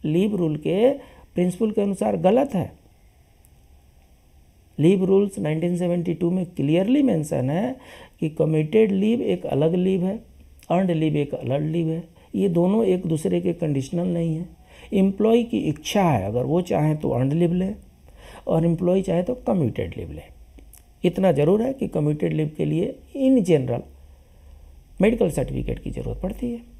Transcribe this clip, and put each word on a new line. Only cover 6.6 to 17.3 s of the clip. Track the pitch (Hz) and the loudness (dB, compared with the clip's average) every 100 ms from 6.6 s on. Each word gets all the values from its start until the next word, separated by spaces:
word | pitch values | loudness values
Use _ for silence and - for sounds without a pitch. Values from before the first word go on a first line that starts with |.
| 139 165 196 262 | 0 2 4 2
mention | 269 175 151 143 127 | 4 2 0 -2 0
है | 160 240 262 - - - _ | 0 -2 -6 -16 -20 -20 _
कि | 160 | -6
committed | 156 156 156 156 214 220 | 0 0 2 2 4 4
leave | 196 208 240 | 2 2 0
एक | 220 180 - | 0 -2 -2
अलग | 202 156 | 0 2
leave | 180 180 190 180 | 2 0 0 -2
है, | 220 - - - - - | -4 -10 -20 -20 -20 -2
earned | 170 190 | 0 2
leave | 165 156 147 | 2 0 0
एक | 143 | -2
अलग | - 123 139 | -4 -4 -4
leave | 151 165 160 | -2 -2 -2
है, | 165 170 - - | -4 -8 -20 -8
ये | 196 190 | -2 0
दोनों | 170 180 208 | 2 2 2
एक | 220 180 185 | 2 0 0
दूसरे | 156 185 175 | -2 0 -2
के | 175 | -2
conditional | 170 160 139 131 175 180 | -4 -2 -2 -2 -4 -2
नहीं | 170 165 160 | -2 -2 -4
है। | 180 - - - - | -8 -14 -20 -20 -4
Employee | 196 190 196 214 233 | 2 2 2 2 4
की | 233 214 | 2 -2
इच्छा | 156 151 - 208 | -2 -4 -2 0
है, | 180 127 95 | 2 2 0
अगर | 113 | -2
वो | 127 160 | 0 0
चाहें | 180 160 151 156 | 0 0 2 0
तो | 151 | -2
earned | 123 131 | 0 0